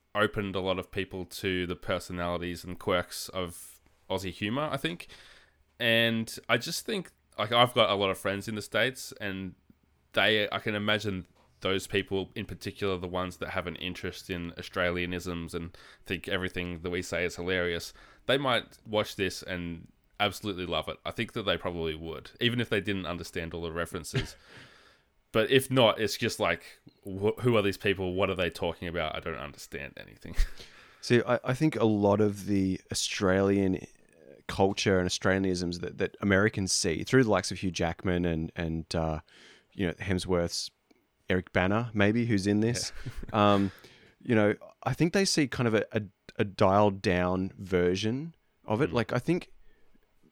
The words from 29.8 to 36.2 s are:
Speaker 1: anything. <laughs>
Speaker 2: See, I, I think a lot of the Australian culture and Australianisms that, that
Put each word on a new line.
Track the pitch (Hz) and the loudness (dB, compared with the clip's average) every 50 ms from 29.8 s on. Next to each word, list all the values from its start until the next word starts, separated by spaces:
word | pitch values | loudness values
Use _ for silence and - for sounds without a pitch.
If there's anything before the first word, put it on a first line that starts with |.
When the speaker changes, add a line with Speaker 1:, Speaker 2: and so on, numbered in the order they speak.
| 71 - - | -12 -12 -14
Speaker 1:
anything. | - 50 50 53 - - - - - - - - - - - | -16 -18 -18 -20 -18 -14 -4 2 2 2 2 2 -14 -16 -18
<laughs> | - - - - - - | -20 -20 -20 -20 -20 -10
Speaker 2:
See, | - - 123 117 - | 2 4 4 4 6
I, | 120 123 - - | 4 0 0 0
I | - 131 | -2 0
think | - 156 156 - | 2 2 2 4
a | 107 113 | 4 4
lot | 110 107 101 101 101 98 101 | 4 4 6 6 6 6 6
of | 107 101 101 101 95 | 4 2 2 -2 -2
the | 98 101 98 95 95 95 - - - | 0 2 2 4 2 0 -2 -4 -6
Australian | 110 - - - - - 104 92 92 98 98 98 101 101 98 92 92 - - - - _ _ _ _ 80 76 67 71 - - - | -4 -4 -4 -4 -2 2 2 4 4 6 4 4 4 4 4 2 0 -2 -4 -12 -18 _ _ _ _ _ -20 -20 -20 -16 -12 -6
culture | - - 98 98 101 - - 107 95 90 | 2 4 4 4 4 2 2 4 4 4
and | 90 90 | 4 2
Australianisms | - - - 98 92 95 95 95 90 90 90 87 87 87 | -2 0 2 2 2 4 2 2 0 0 -2 -4 -4 -6
that, | 87 - - - | -8 -8 -4 -4
that | 95 - - - | -4 -4 -4 -2